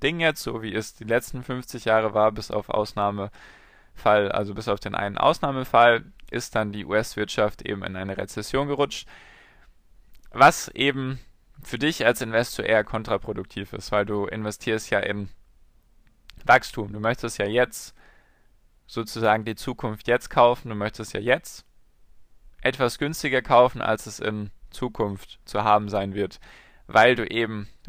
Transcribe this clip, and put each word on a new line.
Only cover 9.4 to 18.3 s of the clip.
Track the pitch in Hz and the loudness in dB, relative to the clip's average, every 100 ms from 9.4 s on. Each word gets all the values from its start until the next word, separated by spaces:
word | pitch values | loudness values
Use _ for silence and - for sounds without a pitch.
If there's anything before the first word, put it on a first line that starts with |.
| - _ - _ _ - - - - | -20 _ -20 _ _ -20 -20 -20 -12
Was | 117 143 - - | 6 6 6 -4
eben | - 139 135 131 131 - _ _ - | -2 0 0 -6 -8 -14 _ _ -20
für | - 120 | -10 -2
dich | 147 - 113 | -2 2 2
als | 120 | 2
Investor | 113 113 123 - 104 | 0 -2 -2 -4 0
eher | 110 | 0
kontraproduktiv | 107 110 107 101 - 101 95 98 101 | 0 -6 -4 -4 -4 -8 -8 -10 -10
ist, | 101 - | -12 -4
weil | 104 104 | -2 0
du | 104 101 | -2 -4
investierst | 113 107 - - 110 - | -6 -8 -6 -4 -4 0
ja | 101 | -2
in | 98 101 98 - - _ _ _ _ _ _ _ - - | -2 -4 -8 -14 -20 _ _ _ _ _ _ _ -20 -6
Wachstum. | - 127 - - 104 | 4 4 4 -8 -10
Du | 104 | -4
möchtest | 110 127 117 - | -2 -2 -6 -4
ja | 101 | 0
jetzt | 117 127 - - - - _ _ | 2 0 -2 -18 -20 -20 _ _